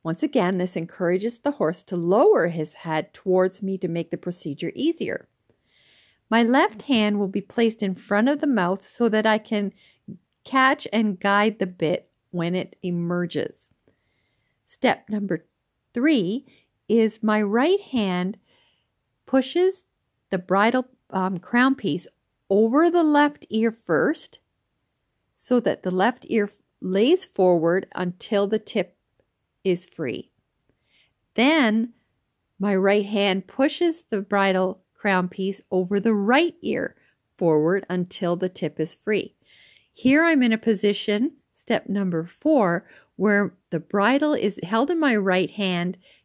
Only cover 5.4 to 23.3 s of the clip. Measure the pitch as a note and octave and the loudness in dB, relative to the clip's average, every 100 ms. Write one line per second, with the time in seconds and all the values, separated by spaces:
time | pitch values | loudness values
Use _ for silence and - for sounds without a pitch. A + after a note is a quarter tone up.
5.4 | _ _ _ _ _ _ _ _ _ A3+ | _ _ _ _ _ _ _ _ _ 2
6.4 | A#3 C4 F#4+ - - A#3 G#3 G#3 G3 G3+ | 4 4 2 0 -2 0 2 0 -2 -4
7.4 | - - A#3 A3+ G3 F#3 - G#3 B3 D4 | -6 0 0 0 -4 -6 -2 0 2 0
8.4 | D4 A3+ F3 F#3+ - - A#3 G#3+ A3 G#3+ | 0 0 0 -2 -8 -2 0 2 2 0
9.4 | A3 G#3+ G3+ - _ _ - F#3+ _ _ | -2 -4 -4 -10 _ _ -20 -20 _ _
10.4 | - C4+ C4 C#4+ - A3 A3 F#3 G3+ G3+ | -4 0 2 0 -2 -2 -2 -2 0 2
11.4 | G#3+ G#3+ F#3+ F3+ D#3+ F3+ - _ _ F3 | 2 0 -6 -2 -2 -2 -6 _ _ -6
12.4 | E3+ F#3 - - F3+ F3 E3+ F3 F3 D3+ | -4 -4 -6 -10 -6 -4 -4 -4 -4 -4
13.4 | - - _ _ _ _ _ _ _ _ | -6 -10 _ _ _ _ _ _ _ _
14.4 | _ _ _ - B3 - - G#3 G3 D#3 | _ _ _ -4 -2 -2 -4 -6 -4 -6
15.4 | - _ _ _ _ A#3 D4 C4+ F3 A#3+ | -8 _ _ _ _ -2 0 2 0 -6
16.4 | - _ _ _ - A3+ A3 - G#3+ G#3+ | -10 _ _ _ 0 2 2 0 -2 0
17.4 | G3+ A3+ D4+ G4+ - B3+ G3 F3+ F#3 - | 0 0 2 0 -2 -4 -2 -2 -4 -8
18.4 | _ _ _ _ _ _ _ _ - C4+ | _ _ _ _ _ _ _ _ -2 -2
19.4 | C4 F4 F#4 F#4 _ _ _ _ _ F#3 | 0 0 0 -2 _ _ _ _ _ -8
20.4 | F3+ F#3+ A3 B3+ B3 _ _ F#3+ F#3+ F3+ | -2 2 2 0 -4 _ _ -4 -4 -6
21.4 | - A#3+ C4 C4+ G3+ F3+ - _ _ _ | -4 0 2 0 -2 -4 -6 _ _ _
22.4 | - G3 A3+ C4+ E4+ E4+ D#4 D4 D4 | -2 2 4 4 4 4 4 4 2